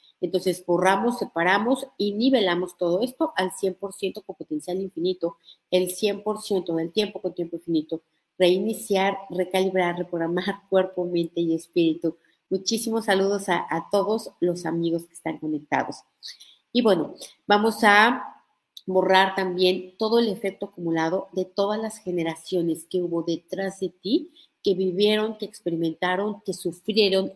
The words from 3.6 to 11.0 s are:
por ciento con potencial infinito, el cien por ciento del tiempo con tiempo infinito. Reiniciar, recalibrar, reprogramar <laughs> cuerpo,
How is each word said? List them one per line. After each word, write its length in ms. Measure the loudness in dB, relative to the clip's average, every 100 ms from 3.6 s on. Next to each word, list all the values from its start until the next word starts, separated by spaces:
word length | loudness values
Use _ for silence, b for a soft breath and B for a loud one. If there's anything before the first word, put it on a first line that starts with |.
| -4
por 200 | -4 -8
ciento 280 | -6 -6 -6
con 140 | -14 -14
potencial 420 | -8 -8 -6 -6
infinito, 580 | -6 -4 -4 -2 -6 -8 B B _
el 200 | 0 0
cien 320 | 0 -2 -2
por 200 | -4 -6
ciento 320 | -2 -2 0
del 180 | -2 -2
tiempo 300 | -2 -4 -4
con 120 | -8
tiempo 220 | -6 -8 -8
infinito. 460 | -2 -2 -2 -8 _ _ _ 2
Reiniciar, 800 | 4 4 0 -4 0 0 2 -2 -6
recalibrar, 640 | -4 -2 0 2 2 0 -2
reprogramar 680 | -4 -4 -2 -2 -2 -6
<laughs> 60 | 0
cuerpo, 360 | 2 2 -2